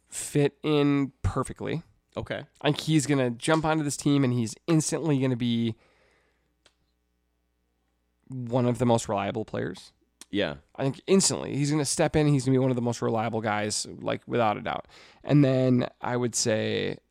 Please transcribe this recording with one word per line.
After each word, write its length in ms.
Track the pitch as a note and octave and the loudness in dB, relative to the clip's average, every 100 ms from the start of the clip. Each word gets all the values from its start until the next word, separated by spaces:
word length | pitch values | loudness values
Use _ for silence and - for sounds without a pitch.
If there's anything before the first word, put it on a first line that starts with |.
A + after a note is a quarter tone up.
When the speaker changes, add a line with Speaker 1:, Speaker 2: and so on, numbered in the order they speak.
| _ | _
Speaker 1:
fit 460 | - - D3 C#3+ - | -14 -2 2 2 0
in 500 | D3+ D3+ C#3+ C#3+ C#3 - | 0 2 4 2 0 -2
perfectly. 600 | - - - - G#2 B2+ - _ _ - | -4 -2 -4 -6 -6 -6 -8 _ _ -10
Speaker 2:
Okay. 260 | - G2+ - _ | -8 -8 -10 _
Speaker 1:
I 20 | C#3 | -2
think 120 | D3 | -2
he's 260 | - D#3+ C3+ | 0 0 2
gonna 240 | C#3+ B2 | 0 0
jump 340 | A#2+ - D#3+ D#3 | -2 0 0 2
onto 180 | D#3+ | -2
this 140 | C#3+ - | -2 -2
team, 260 | D3+ C#3+ | 0 2
and 80 | C3+ | 2
he's 220 | B2 A2 - - | 0 -2 -6 0
instantly 520 | D#3+ D3 D#3 D#3+ C#3+ | 0 2 -2 0 0
gonna 160 | C3 B2 | 0 0
be 380 | A#2+ A#2 A#2 A2 _ _ _ _ _ _ _ _ _ _ _ _ _ _ _ _ _ _ _ _ _ _ _ _ _ | 0 0 -2 -4 _ _ _ _ _ _ _ _ _ _ _ _ _ _ _ _ _ _ _ _ _ _ _ _ _
one 380 | C3 A#2+ B2 B2 | -12 -4 0 0
of 120 | A#2+ | 2
the 80 | B2 | 2
most 220 | A#2 - | 2 2
reliable 360 | G2+ G2+ G#2+ | -2 -2 -4
players. 480 | G#2+ A2 A#2 - - _ _ _ - | -6 -6 -6 -10 -16 _ _ _ -8
Speaker 2:
Yeah. 260 | G2+ F2+ C#2+ _ - | -2 -2 -4 _ -6
Speaker 1:
I 60 | |
think 160 | C3+ A2+ - | -4 -4 2
instantly 480 | G3 - F#2 C2 A#2 | 4 4 0 -4 -2
he's 140 | C#3+ | 0
gonna 140 | D3+ | 0
step 300 | C#3 - D3+ | -2 0 0
in. 140 | D#3 D3+ | 2 4
He's 160 | C#3+ | 4
gonna 100 | B2+ | 4
be 60 | C3 | 2
one 100 | C3 | 2
of 60 | B2 | 0
the 60 | |
most 200 | A#2+ A#2 | -2 -2
reliable 380 | B2 A2+ A2+ A2+ | -2 -2 -2 -2
guys, 460 | A2 G#2 G#2+ G#2 - E2+ | -2 -2 -2 -4 -6 -8
like, 220 | A2+ A2 - | -6 -6 -4
without 300 | B2 A2+ G2+ | 0 0 0
a 40 | |
doubt. 260 | F#2 C#2+ - - - _ | -4 -6 -8 -20 -20 _
And 200 | - D3 | 2 4
then 440 | C3 C3 C3 B2 - - | 6 4 4 2 0 -6
I 160 | - B2 | -6 -2
would 180 | B2 - | -2 -2
say, 640 | A#2+ A2 G#2+ G#2 F#2+ - _ | 0 0 0 -2 -4 -6 _